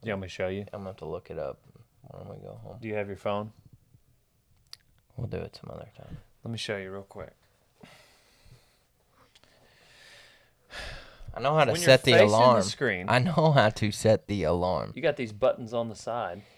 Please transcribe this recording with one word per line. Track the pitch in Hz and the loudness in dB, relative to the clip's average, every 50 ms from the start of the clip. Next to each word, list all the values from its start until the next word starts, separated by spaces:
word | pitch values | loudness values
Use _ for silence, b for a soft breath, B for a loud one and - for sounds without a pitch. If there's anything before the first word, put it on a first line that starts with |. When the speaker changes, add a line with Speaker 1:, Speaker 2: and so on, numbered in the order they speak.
Speaker 1:
Do | - 110 | -8 -6
you | |
want | 101 98 | -6 -6
me | 95 87 | -8 -10
to | - | -8
show | - 95 92 | -6 -4 -4
you? | 95 98 101 98 | -4 -6 -8 -10
Speaker 2:
I'm | - 101 | -12 -12
gonna | 98 95 | -12 -12
have | 95 - | -14 -12
to | 78 | -12
look | 78 80 90 - - | -10 -10 -10 -12 -12
it | 82 78 | -10 -8
up | 76 67 58 _ _ _ _ - - _ _ _ | -8 -8 -10 _ _ _ _ -20 -20 _ _ _
when | _ - - - 92 98 | _ -20 -18 -18 -16 -16
we | 104 101 98 | -16 -16 -16
go | 98 101 110 | -16 -18 -16
home. | 110 104 95 - | -16 -18 -16 -12
Speaker 1:
Do | 113 110 | -10 -6
you | 104 | -4
have | 104 101 101 | -4 -4 -6
your | 98 | -8
phone? | 92 - 104 101 101 107 110 - _ _ - - _ _ _ _ _ _ _ _ _ _ _ _ _ _ _ _ _ _ - - _ _ _ _ _ _ _ - | -8 -6 -4 -4 -4 -6 -8 -14 _ _ -20 -20 _ _ _ _ _ _ _ _ _ _ _ _ _ _ _ _ _ _ -20 -20 _ _ _ _ _ _ _ -14
Speaker 2:
We'll | - - 104 | -12 -12 -10
do | - 87 | -8 -10
it | 82 - - | -10 -12 -16
some | - - - - | -18 -18 -16 -16
other | - - - _ | -16 -18 -18 _
time. | - - - - - - _ _ _ - | -20 -20 -18 -18 -18 -20 _ _ _ -14
Speaker 1:
Let | 113 | -12
me | 117 110 | -12 -10
show | - - 107 | -8 -8 -8
you | 98 95 95 | -8 -8 -10
real | 95 98 | -12 -14
quick. | 98 _ - 104 82 - _ _ _ _ _ _ _ _ _ _ b b b b b b b b b b b b b b b b b b b b b b _ _ _ _ _ _ _ _ _ _ b b b b b b b b b b b b b b b b b b b b b b b _ _ B B B B B B B B B B B B B B | -14 _ -16 -16 -16 -18 _ _ _ _ _ _ _ _ _ _ b b b b b b b b b b b b b b b b b b b b b b _ _ _ _ _ _ _ _ _ _ b b b b b b b b b b b b b b b b b b b b b b b _ _ B B B B B B B B B B B B B B
Speaker 2:
I | - | -4
know | 120 139 156 | 0 2 4
how | 156 143 | 4 4
to | 156 | 4
Speaker 1:
When | 160 165 | 4 2
you're | 175 | 6
Speaker 2:
set | 147 131 127 - | 6 6 8 8
the | 135 | 6
Speaker 1:
facing | 123 - 202 214 | 8 8 8 8
the | 107 | 8
Speaker 2:
alarm. | 113 123 127 120 107 | 6 8 8 6 6
Speaker 1:
screen, | 92 104 - - 139 120 98 90 90 - | 2 0 -4 -2 -2 -2 -2 -2 -2 0
Speaker 2:
I | 113 123 | 2 2
know | 123 185 160 170 156 160 | 2 2 0 2 4 4
how | 147 135 104 110 | 6 6 4 4
to | - - 113 101 | 2 0 -2 -2
set | - - - 110 110 - - - | -2 0 2 4 4 4 2 -4
the | 104 101 82 | -4 -2 0
alarm. | 76 87 87 87 90 90 73 53 53 - | 0 0 0 0 0 0 -2 -4 -6 -8
Speaker 1:
you | - | -4
got | 143 156 - | -2 -2 -2
these | - 127 107 | -2 -6 -8
buttons | 104 104 135 123 - - 123 110 120 | -4 0 2 2 2 0 -4 -6 -4
on | 117 117 113 | -4 -4 -4
the | 104 | -8
side. | - - 117 113 120 107 92 87 98 - b b | -10 -8 -6 -6 -4 -4 -6 -8 -10 -14 b b